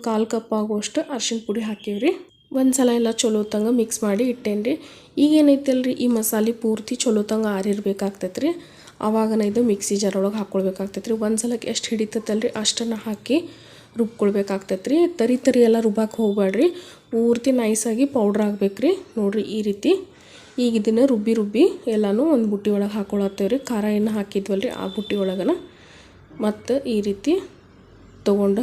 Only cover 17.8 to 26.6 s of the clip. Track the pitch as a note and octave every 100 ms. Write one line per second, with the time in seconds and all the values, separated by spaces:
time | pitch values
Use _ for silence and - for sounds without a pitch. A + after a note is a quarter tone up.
17.8 | A#3 A3 C#4 C4+ G#3 G#3 G#3 G#3 G3 G3
18.8 | C#4 F#4+ - A3+ G3 G#3+ - G#3+ G#3 G3+
19.8 | C#4+ F#4+ - - - - - - A#3+ A3+
20.8 | G#3+ A3+ C4+ A3+ G#3 A3+ G#3 G#3+ F#4 -
21.8 | B3 G#3+ G3+ G#3+ D#4+ C4+ A3 G3+ G#3 G3+
22.8 | G3+ G#3 G3 G3+ G3 G3 G3 C#4 C#4 A3
23.8 | G#3+ G#3 G#3+ G#3+ G3+ G3 G3 G3 A#3+ -
24.8 | F#3+ F#3+ G#3 G3+ F#3+ F#3 F3 F4+ - -
25.8 | - - - - - - G#3+ G#3